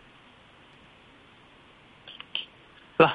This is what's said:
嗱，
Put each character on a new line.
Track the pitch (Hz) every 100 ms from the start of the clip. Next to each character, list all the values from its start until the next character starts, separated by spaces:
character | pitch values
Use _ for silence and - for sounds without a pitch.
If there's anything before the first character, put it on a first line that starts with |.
| - - - - - - - - - - - - - - - - - - - - - - - - - - - - - -
嗱， | 160